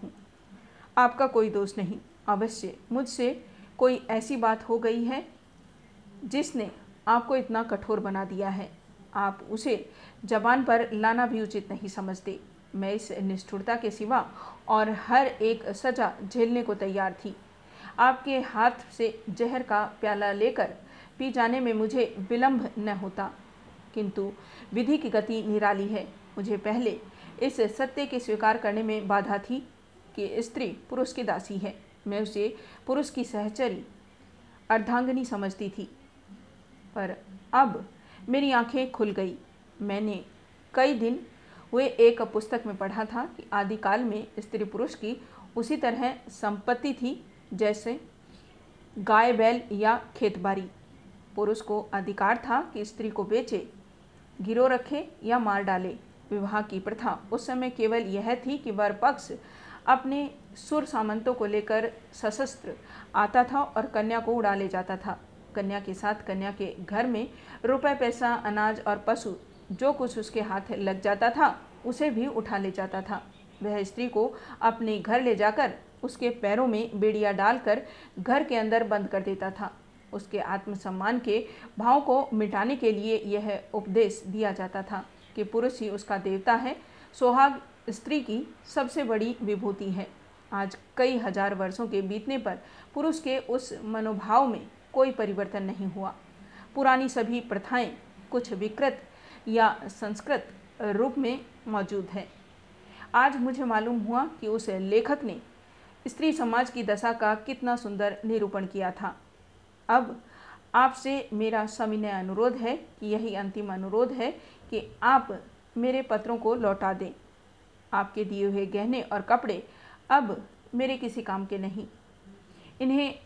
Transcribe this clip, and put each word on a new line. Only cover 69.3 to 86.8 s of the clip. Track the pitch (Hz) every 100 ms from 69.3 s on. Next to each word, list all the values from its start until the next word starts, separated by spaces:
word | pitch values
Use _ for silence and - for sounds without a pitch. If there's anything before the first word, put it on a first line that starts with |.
| 175 - - -
जो | 180 262
कुछ | 294 247 226
उसके | 214 226
हाथ | 214 196 196
लग | 196 196 190
जाता | 202 202 349
था, | 339 269 - - - 240
उसे | 247 294
भी | 220 269
उठा | 226 - 202
ले | 190
जाता | 185 190 190
था। | 190 202 - - - -
वह | 208 208
स्त्री | 196 - 247
को | 208 247 - - -
अपने | 226 226 220 208
घर | 196 247
ले | 254
जाकर | 202 208 214 254 - - -
उसके | - - 240
पैरों | 233 202 214 254
में | 214 226 208
बेड़ियाँ | 214 214 208
डालकर | 196 202 247 220 214 - - - -
घर | 190 277
के | - 233
अंदर | 220 226
बंद | 220 208 196
कर | 196
देता | 190 190 190
था। | 190 208 - - - -
उसके | 202 202 202
आत्मसम्मान | - 196 208 196 196 185 202 240
के | 240 220 220 - - -
भाव | 233 277
को | 277 254 269
मिटाने | 214 208 202 220 277
के | 233
लिए | 202 220 220
यह | 208 208 214 196 -
उपदेश | 214 196 208 214 - 190
दिया | 208 214
जाता | 190 185 196
था | 190 196 - - - -
कि |
पुरुष | 208 226 247 254
ही | 214
उसका | 202 - 196
देवता | 190 190 190
है, | 233 254 320